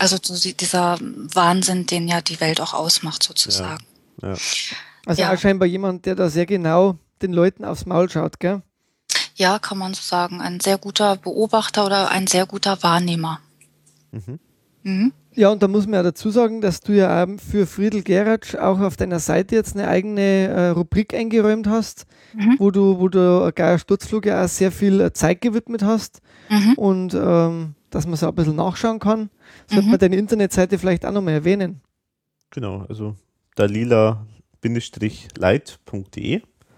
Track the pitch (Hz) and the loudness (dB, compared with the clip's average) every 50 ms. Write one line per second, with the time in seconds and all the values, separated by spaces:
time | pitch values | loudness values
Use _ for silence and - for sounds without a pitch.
0 | - - 190 180 - - 180 175 175 185 180 - 180 170 - 180 180 175 175 175 | 0 0 0 -2 -4 -6 -6 -4 -4 -4 -4 -6 -6 -2 0 0 0 0 -2 -4
1 | - - - - - 151 - 185 175 175 180 185 180 185 185 180 175 - 180 175 | -8 -12 -12 -14 -14 -2 0 2 4 4 4 2 0 0 -2 -2 -4 -4 -4 -4
2 | 170 170 170 170 160 - 165 - 160 160 160 - 160 - 156 151 160 165 - - | -2 -2 -2 -2 -2 -4 -4 -2 -2 -2 -2 -2 -4 -4 -6 -4 -2 0 -2 -2
3 | - 156 - - - - - - - - 95 95 92 90 156 - - _ _ _ | -2 -6 -4 -4 -6 -2 -2 -4 -2 -2 -2 -4 -4 -8 -10 -12 -14 _ _ _
4 | _ _ _ - - 98 95 - - - - - - - - - - - - _ | _ _ _ -12 -10 -10 -8 -8 -6 -6 -6 -6 -6 -8 -12 -14 -16 -20 -20 _
5 | - - 165 160 180 190 190 180 - 196 196 185 190 175 175 190 196 190 180 175 | -6 -4 -2 0 0 0 0 2 2 0 2 2 0 0 0 -2 -4 -4 -6 -4
6 | - 190 185 196 185 165 147 170 175 170 202 185 165 160 165 175 190 196 180 156 | -4 -4 -2 0 -2 0 0 -2 -2 0 -2 -2 0 2 4 4 4 2 0 -4
7 | _ _ _ _ 202 185 175 170 175 190 - - 208 208 165 - - 180 180 165 | _ _ _ _ -6 -2 2 2 2 2 0 -4 -8 -8 -8 -8 -6 -2 0 0
8 | 185 180 - 156 160 160 - - - 180 202 190 - _ _ _ _ _ _ _ | 0 0 -2 -4 -4 -4 -6 -4 -4 -4 -4 -4 -8 _ _ _ _ _ _ _
9 | _ - - - - - _ - 190 185 202 214 - - 202 196 185 185 190 - | _ -4 -4 -4 -4 -6 _ 0 0 0 0 0 -4 -8 -8 -8 -8 -8 -8 -10
10 | - - 180 175 175 175 175 175 175 180 180 175 - 196 196 190 - 202 - - | -8 -4 -2 -2 -2 -2 -6 -8 -8 -8 -6 -4 -2 -2 -2 -2 -4 -10 -4 -2
11 | 208 202 196 190 - 185 - - 220 214 - 220 208 - - 208 208 196 202 196 | 0 0 0 -2 -6 -6 -2 -2 -2 0 0 0 -2 0 -2 -2 0 0 0 0
12 | 190 - - 190 190 190 - 180 190 185 196 196 - 202 196 - - 175 170 175 | 0 0 -2 -2 -2 0 0 0 0 -2 -4 -4 -2 -2 -2 0 2 2 2 2
13 | 180 175 170 165 165 160 156 - - _ _ _ _ _ _ _ _ _ _ _ | 2 0 -2 -2 -4 -6 -8 -10 -14 _ _ _ _ _ _ _ _ _ _ _
14 | _ _ - 110 92 113 135 165 _ _ _ _ _ _ _ _ - 196 190 190 | _ _ -16 -14 -12 -12 -16 -16 _ _ _ _ _ _ _ _ -8 -4 -2 0
15 | 214 269 - _ _ _ _ 247 202 196 214 196 202 190 196 214 196 214 208 185 | 0 0 -2 _ _ _ _ 4 4 4 6 4 2 2 2 0 0 0 0 0
16 | 175 180 - - - 214 202 240 233 214 226 220 208 185 160 - - - 208 202 | 0 0 -2 -2 -6 0 2 2 2 2 0 -2 -2 -2 -2 -4 -2 2 4 4
17 | 190 175 175 170 180 185 202 196 - - - 208 190 - - 190 202 220 214 202 | 4 4 2 2 0 -2 -4 -10 -8 -4 0 0 0 0 0 -2 -2 0 -2 -2
18 | 180 - 175 190 208 220 226 214 - - - - - 190 190 190 202 185 - - | 0 0 0 2 2 2 0 -2 -2 -10 -6 -2 0 0 2 2 0 -2 -2 -4
19 | 190 185 175 165 - - 160 175 190 - 233 220 208 - - 202 202 - 180 185 | -4 -4 -2 -4 -2 0 0 0 0 2 0 0 0 -2 -6 -6 -2 0 0 0
20 | 190 214 208 202 196 196 190 190 190 190 196 190 175 175 170 175 175 - - 202 | 0 0 -2 0 2 2 4 2 2 0 0 0 0 2 2 0 -2 0 -2 -2
21 | 220 - - - 226 226 226 226 208 214 214 220 214 202 220 226 214 - - - | -2 -2 -4 -4 -4 0 2 2 4 4 2 0 0 0 0 0 -2 -4 -10 -18
22 | - _ _ _ _ _ - 220 202 226 254 269 196 202 185 202 196 196 190 180 | -20 _ _ _ _ _ -6 0 4 4 4 6 4 2 4 4 4 4 4 2
23 | 185 185 185 185 180 180 180 180 180 170 - - 180 170 175 160 - - 196 - | 0 2 4 4 6 6 6 4 4 0 0 2 2 2 2 2 2 0 -2 -2
24 | - - 214 220 190 208 190 196 185 170 - - 190 190 170 - 202 196 190 196 | -2 -4 -6 -2 -2 0 0 0 -2 -2 0 0 0 0 0 0 2 2 4 4
25 | 180 - - - - 160 180 - - 240 208 233 - - 233 214 202 208 226 214 | 2 0 0 0 0 2 2 2 0 -2 -2 -2 -4 -6 -4 -2 0 0 0 0
26 | - - - _ _ _ _ _ - - 214 208 202 220 269 - 214 196 190 185 | -2 -8 -16 _ _ _ _ _ -4 0 0 4 4 4 4 4 4 2 2 2
27 | 185 180 180 175 180 180 170 170 165 165 165 165 165 156 147 - _ _ - 190 | -2 -2 -2 -2 2 4 4 4 4 2 0 -4 -8 -10 -12 -16 _ _ -6 -6
28 | 156 175 165 151 170 160 - 175 160 156 151 156 175 185 175 - - 226 220 214 | -4 -4 -2 -2 -2 -2 0 0 0 0 0 0 -2 -2 -2 -2 -2 -2 -2 -2
29 | - 208 220 220 220 202 - _ _ - - - _ _ 214 208 196 214 233 - | 0 0 0 0 -2 -8 -12 _ _ -20 -20 -20 _ _ 2 2 4 4 4 4
30 | 196 180 190 190 214 202 233 208 202 185 - 190 185 180 202 170 180 185 175 170 | 4 4 4 2 0 0 0 0 0 0 2 0 2 2 0 0 0 0 0 0
31 | - - 196 202 190 165 156 151 151 175 202 202 185 170 190 135 _ _ _ _ | -2 -4 -4 -2 -2 0 -2 0 2 0 0 0 -2 -6 -8 -12 _ _ _ _
32 | _ _ _ _ _ _ _ _ _ _ - 135 117 98 98 98 95 92 107 107 | _ _ _ _ _ _ _ _ _ _ -10 -8 -8 -6 -8 -8 -10 -12 -10 -10
33 | 107 107 104 - _ _ _ _ _ _ _ - 104 101 104 110 117 120 120 110 | -8 -10 -10 -12 _ _ _ _ _ _ _ 0 0 2 2 -2 2 4 6 6
34 | 110 110 110 107 107 110 - - _ _ _ _ - 117 117 117 - - - - | 6 4 2 -2 -8 -16 -20 -20 _ _ _ _ -4 -4 -2 -4 -6 -8 -8 -6
35 | 104 110 - - - - - - 92 92 110 143 - - - _ _ - - 101 | -6 -6 -6 -8 -16 -18 -8 0 2 2 2 2 0 -8 -18 _ _ -12 -12 -12
36 | 98 - - - - - 147 226 - _ _ _ _ _ _ | -12 -12 -12 -8 -4 -4 -4 -4 -6 _ _ _ _ _ _